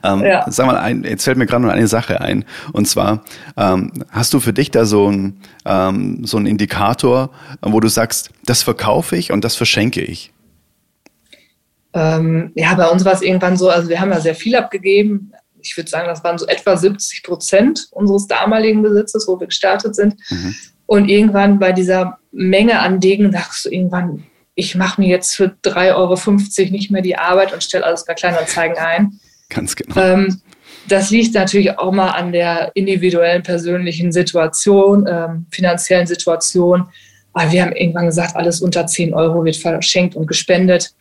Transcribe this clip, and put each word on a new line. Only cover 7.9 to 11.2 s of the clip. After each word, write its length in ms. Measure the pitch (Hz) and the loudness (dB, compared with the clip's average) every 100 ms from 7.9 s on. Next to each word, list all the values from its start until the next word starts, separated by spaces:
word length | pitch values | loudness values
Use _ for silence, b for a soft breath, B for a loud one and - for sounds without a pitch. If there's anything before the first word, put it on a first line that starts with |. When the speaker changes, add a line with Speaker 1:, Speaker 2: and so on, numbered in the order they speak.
| 113 117 - - _ | 0 -2 -4 -8 _
Speaker 1:
"Das 160 | - 117 | -2 -2
verkaufe 540 | - 113 104 156 165 | -2 -2 0 -2 -2
ich 160 | 170 - | -4 -2
und 120 | 101 | -2
das 120 | 113 | -2
verschenke 460 | - 117 - 113 98 | -2 -2 0 0 -2
ich"? 300 | - 85 - _ _ _ _ _ _ _ _ _ | -8 -12 -16 _ _ _ _ _ _ _ _ _